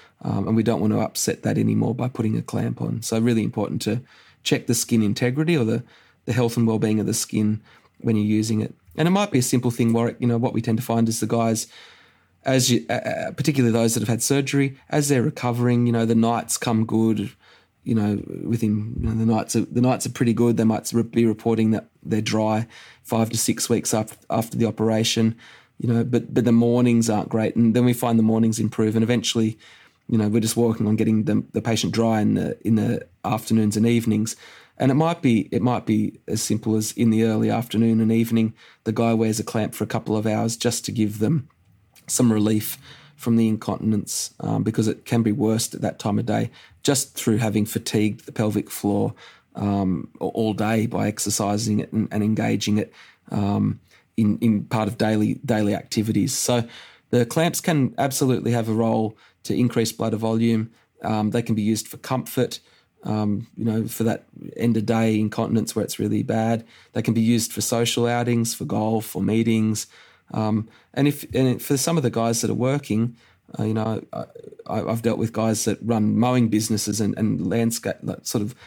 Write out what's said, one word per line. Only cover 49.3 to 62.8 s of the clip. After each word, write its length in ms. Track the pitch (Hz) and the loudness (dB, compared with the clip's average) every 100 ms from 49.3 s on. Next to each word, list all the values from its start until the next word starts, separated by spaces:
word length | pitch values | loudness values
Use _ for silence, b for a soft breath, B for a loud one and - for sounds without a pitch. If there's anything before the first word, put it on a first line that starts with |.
| B B - | B B -6
um, 520 | 101 101 95 85 - - | -2 0 0 -2 -6 -8
a-, 40 | |
all 280 | - - 110 | -6 -2 -2
day 340 | 101 110 113 117 | 0 0 0 0
by 220 | 101 104 | -2 -2
exercising 720 | - 104 - 101 104 113 104 | -2 -4 -2 -2 -2 0 -2
it 100 | - | -2
and, 140 | 110 - | -4 -2
and 100 | 107 | -2
engaging 540 | 107 107 110 107 104 107 | 0 0 0 -2 0 0
it, 140 | - B B B - | -2 B B B -8
um, 500 | 101 101 104 104 104 b b b - | -2 0 0 0 -2 b b b 0
in, 200 | 104 - | 0 2
in 260 | 117 104 | 0 0
part 220 | - 110 104 | -2 -2 -2
of 120 | 113 | -2
daily, 420 | 110 107 107 - - | 0 2 0 -2 -2
daily 280 | 107 104 | 0 0
activities. 600 | 98 - 113 107 104 127 - | -2 -2 -2 0 0 0 -2
So 320 | - 120 117 B B B - | 0 0 -2 B B B -2
the 140 | 120 | 0
clamps 360 | 117 - - - | 0 0 0 0
can 340 | - 151 127 - | 0 0 0 0
absolutely 560 | 135 - 135 117 117 | -2 0 0 2 0
have 160 | 117 113 | -2 0
a 60 | |
role 420 | 110 113 113 110 b b b - | 0 2 0 -2 b b b -4
to 120 | - | 0
increase 340 | 120 120 113 | 0 2 -2
bladder 240 | - 110 110 | -2 -4 -2
volume. 540 | 113 113 117 110 110 b b _ | 0 2 2 0 -4 b b _
Um, 280 | - 107 107 | -4 -2 0
they 120 | 120 | -2
can 120 | 117 | 0
be 80 | 107 | 0
used 260 | 104 107 - | 0 -2 -4
for 80 | - | -16
comfort, 640 | - 131 - 131 123 - b b | -6 -6 -4 -2 -2 -4 b b